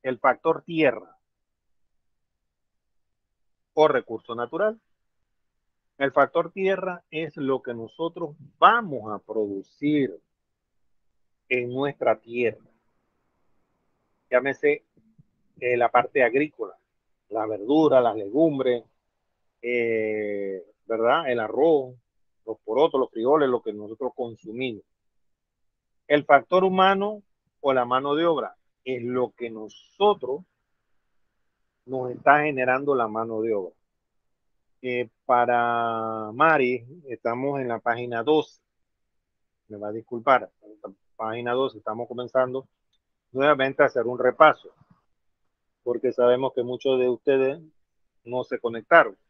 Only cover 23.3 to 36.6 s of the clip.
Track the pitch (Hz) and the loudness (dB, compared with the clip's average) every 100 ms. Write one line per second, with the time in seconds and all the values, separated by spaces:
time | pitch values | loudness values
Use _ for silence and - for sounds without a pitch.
23.3 | 156 139 120 113 104 104 113 127 - 120 | 2 2 -2 -4 -10 -14 -10 -10 -8 -12
24.3 | 110 110 113 131 104 _ _ _ _ _ | -12 -14 -8 -8 -10 _ _ _ _ _
25.3 | _ _ _ _ _ _ _ - 147 143 | _ _ _ _ _ _ _ 0 0 6
26.3 | 139 - 180 190 185 190 196 202 214 _ | 4 6 0 2 4 2 2 -4 -8 _
27.3 | _ _ _ 139 131 123 127 143 147 170 | _ _ _ -2 0 0 -2 0 0 0
28.3 | 151 101 - _ _ 127 127 120 127 120 | 0 -4 -12 _ _ -8 -8 -4 -4 -4
29.3 | _ 117 110 110 - _ _ 208 202 123 | _ -12 -12 -16 -18 _ _ 0 2 -6
30.3 | 143 - _ _ _ _ _ _ _ _ | -8 -10 _ _ _ _ _ _ _ _
31.3 | _ _ _ _ _ - 131 127 123 - | _ _ _ _ _ -10 -8 -8 -2 2
32.3 | 147 151 135 127 131 143 135 110 110 113 | 2 2 -2 -2 0 0 -2 -2 -4 -6
33.3 | 110 113 104 90 _ _ _ _ _ _ | -6 -4 -4 -6 _ _ _ _ _ _
34.3 | _ _ _ _ _ 127 123 117 _ - | _ _ _ _ _ -8 -6 -6 _ 0
35.3 | 123 120 120 120 117 117 113 113 110 107 | 2 4 2 2 0 -2 -4 -6 -8 -10
36.3 | 117 160 151 | 2 4 4